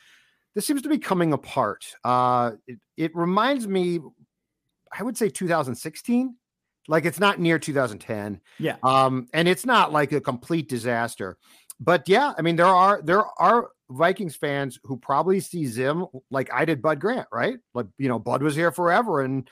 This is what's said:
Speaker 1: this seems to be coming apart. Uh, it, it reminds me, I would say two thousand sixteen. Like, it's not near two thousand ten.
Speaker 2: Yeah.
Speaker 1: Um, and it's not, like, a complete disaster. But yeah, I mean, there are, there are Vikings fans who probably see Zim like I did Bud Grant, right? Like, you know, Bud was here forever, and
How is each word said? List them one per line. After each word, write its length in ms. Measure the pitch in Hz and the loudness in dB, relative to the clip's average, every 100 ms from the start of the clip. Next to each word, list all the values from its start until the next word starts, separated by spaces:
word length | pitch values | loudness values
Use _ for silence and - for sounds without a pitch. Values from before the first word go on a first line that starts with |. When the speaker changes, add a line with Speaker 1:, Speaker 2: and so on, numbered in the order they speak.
| _ _ _ _ _ 208 | _ _ _ _ _ -6
Speaker 1:
this 100 | - | -2
seems 160 | 285 | -4
to 80 | 285 | 0
be 80 | 302 | -2
coming 360 | - 180 165 | 0 2 2
apart. 600 | 139 - 139 104 95 - - 117 | 0 -2 -2 -2 -4 -14 -6 0
Uh, 480 | 123 123 123 120 104 - | 2 2 2 0 -4 -16
it, 140 | 120 _ - | -20 _ -6
it 180 | 160 | -6
reminds 540 | 170 170 196 247 285 208 | -2 0 2 2 0 -2
me, 320 | 190 175 170 135 _ _ _ _ _ _ _ _ - | -2 0 -4 -8 _ _ _ _ _ _ _ _ -10
I 60 | |
would 140 | 233 220 | -8 -2
say 120 | 208 | -2
two 180 | - 180 | -2 0
thousand 280 | 165 131 117 | 0 -2 -6
sixteen. 640 | 160 - - 240 262 240 _ _ _ _ - | -10 -10 0 0 0 -8 _ _ _ _ 0
Like, 180 | 160 160 | 0 2
it's 140 | 151 | 2
not 200 | 202 180 | 2 2
near 200 | 170 160 | 2 2
two 140 | - | 0
thousand 260 | 139 123 101 | 0 -2 -4
ten. 400 | - 107 104 95 _ - | -8 -6 -6 -10 _ -6
Speaker 2:
Yeah. 180 | 151 - | -6 -2
Speaker 1:
Um, 440 | 127 135 131 131 123 | 2 4 4 0 -4
and 140 | 156 170 | 0 2
it's 180 | 180 254 | 0 2
not, 260 | 220 175 | 2 4
like, 200 | 151 143 | 2 0
a 100 | 143 | -2
complete 480 | 143 123 - 165 139 | -4 -6 -4 -4 -2
disaster. 680 | 120 120 117 117 - 95 - _ _ - - | -4 -2 -2 -2 -6 -12 -12 _ _ -20 -4
But 280 | 123 175 165 | 0 0 4
yeah, 260 | 208 285 160 | 2 2 0
I 60 | |
mean, 120 | 165 165 | 0 4
there 120 | 180 | 6
are, 340 | 185 190 202 | 6 6 2
there 240 | 160 196 - - | 2 2 0 2
are 320 | 175 233 - _ _ | 4 4 0 _ _
Vikings 460 | 131 170 190 180 - | 0 0 0 -6 -4
fans 440 | 147 139 139 - | -4 -2 -4 -8
who 120 | 139 127 | -10 -8
probably 440 | - 139 165 190 | -2 0 2 0
see 260 | - 175 135 | -2 -6 -4
Zim 400 | 113 131 160 185 131 - | -2 -2 -2 -6 -12 -6
like 240 | 135 127 | -6 -2
I 100 | 127 | -2
did 200 | 156 147 | 0 0
Bud 160 | 156 147 | 0 -2
Grant, 280 | 190 254 - | -2 -4 -6
right? 260 | 113 165 254 _ | -4 -4 -4 _
Like, 140 | 120 101 - | -8 -8 -4
you 100 | 135 | -2
know, 120 | 117 | -2
Bud 220 | 120 135 | -2 0
was 140 | 151 147 | 0 0
here 160 | 170 | 0
forever, 500 | 170 175 196 226 151 | 0 2 2 2 -2
and 280 | 131 135 - | -2 -4 -6